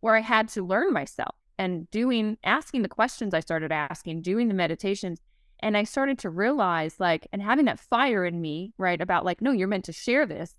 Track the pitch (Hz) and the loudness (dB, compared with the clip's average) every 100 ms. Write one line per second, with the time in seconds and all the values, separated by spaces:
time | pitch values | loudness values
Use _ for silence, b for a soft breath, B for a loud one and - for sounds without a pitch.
0 | 226 220 226 220 220 - 185 196 370 208 | 4 4 4 2 2 -2 0 2 2 0
1 | 135 - - - _ - 190 175 170 214 | -2 -6 -8 -8 _ -4 -2 -2 -4 -2
2 | 247 240 214 214 - 254 - 262 196 - | 0 2 0 -2 0 -2 -2 -4 -2 0
3 | 247 - 208 165 - 165 156 156 143 156 | -2 -2 -2 -2 -2 -2 -2 -2 -4 -8
4 | - 160 175 214 240 190 165 165 196 202 | -8 -6 -2 0 2 2 0 0 -2 -2
5 | 185 165 _ _ _ - 214 208 220 - | -4 -8 _ _ _ -6 0 0 0 0
6 | 269 269 196 165 220 285 190 165 160 - | 0 0 -4 0 2 2 2 2 -2 0
7 | 180 165 - 196 202 269 262 - - 226 | 0 0 -2 -6 0 4 4 0 0 2
8 | 269 214 180 170 160 151 190 - 185 175 | 2 2 0 -2 -4 -6 -8 -2 0 0
9 | 180 175 185 175 233 240 190 202 180 160 | 0 0 0 0 0 2 0 -2 -4 -8
10 | - 262 262 151 - | 0 2 0 -2 -10